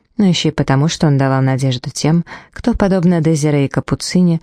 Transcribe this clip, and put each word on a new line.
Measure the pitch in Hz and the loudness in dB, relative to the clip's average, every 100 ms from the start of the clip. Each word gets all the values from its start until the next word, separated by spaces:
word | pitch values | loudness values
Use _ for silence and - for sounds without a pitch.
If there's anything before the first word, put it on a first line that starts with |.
| _ - | _ 0
но | 196 | 0
ещё | 165 160 | 2 0
и | |
потому, | - 143 135 156 | -2 0 2 0
что | - 160 | 0 0
он | 139 | 2
давал | 135 131 | 2 0
надежду | 131 131 135 123 - | 0 0 -2 -4 -6
тем, | - 147 170 - - - | -4 0 0 -2 -12 -20
кто, | - - | -6 -4
подобно | 226 202 190 170 175 | 0 0 2 2 2
Дезире | 156 160 151 147 135 | 2 0 0 0 0
и | |
Капуцине, | - - 139 - 180 180 165 | -2 -4 -6 -2 0 2 0